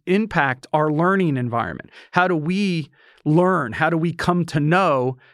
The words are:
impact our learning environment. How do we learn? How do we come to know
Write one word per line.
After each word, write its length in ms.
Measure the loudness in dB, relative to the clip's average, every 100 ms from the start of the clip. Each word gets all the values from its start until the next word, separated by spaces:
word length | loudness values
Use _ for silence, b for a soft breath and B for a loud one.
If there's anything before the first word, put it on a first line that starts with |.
| -2
impact 580 | 0 0 0 0 -2 -4
our 200 | -2 0
learning 440 | 2 2 2 0 0
environment. 540 | -2 -4 -4 -8 -14 B B
How 160 | 0 0
do 80 | 0
we 520 | -2 -2 0 -2 -4 b b b
learn? 480 | 0 2 4 2 -2
How 180 | -2 0
do 80 | 0
we 140 | -2
come 320 | -4 -2 0
to 160 | 0 0
know 560 | 2 2 2 0 -2 -4 b